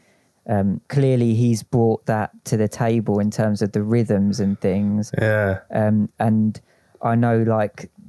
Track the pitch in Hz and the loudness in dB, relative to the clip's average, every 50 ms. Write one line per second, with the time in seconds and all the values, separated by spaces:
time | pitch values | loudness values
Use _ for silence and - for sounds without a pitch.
0 | _ _ _ _ _ _ _ _ - - 113 101 98 101 92 - _ - - 143 | _ _ _ _ _ _ _ _ -8 -4 -2 0 0 0 -2 -4 _ -4 -2 0
1 | 135 131 131 120 120 117 110 113 120 120 117 107 - - - 123 117 113 110 - | 2 2 2 2 2 2 2 2 2 2 2 0 -4 -2 0 2 2 2 2 0
2 | - - 110 107 101 - _ - - - 123 110 110 104 - - 123 113 113 117 | -2 -2 -2 -2 -2 -4 _ -14 -8 -4 -2 0 0 -2 -2 -2 -2 0 0 0
3 | 104 107 104 104 104 107 - - 110 107 104 98 110 98 - 107 104 107 117 120 | 0 0 0 0 0 -2 0 0 0 0 0 0 -2 -2 -2 -2 -2 0 0 0
4 | 113 107 107 98 98 104 98 - 101 98 101 - - 98 92 101 104 101 104 104 | 2 2 2 2 2 0 0 0 0 -2 -2 -2 -2 -2 0 0 0 0 0 -2
5 | 104 - - - 110 110 107 107 104 98 95 95 - - - 113 107 107 107 107 | -2 -4 -4 -2 0 0 2 2 2 0 -2 -4 -6 -6 -4 -2 0 2 2 0
6 | 104 - _ - 113 113 110 110 107 107 104 - _ _ _ _ _ _ _ - | 0 -2 _ -4 -2 0 2 2 0 0 -2 -6 _ _ _ _ _ _ _ -8
7 | - 120 117 120 117 117 117 113 113 113 113 110 107 104 - - - - _ - | -4 -2 0 2 2 2 2 2 2 2 0 0 0 -2 -4 -10 -20 -20 _ -20
8 | - | -20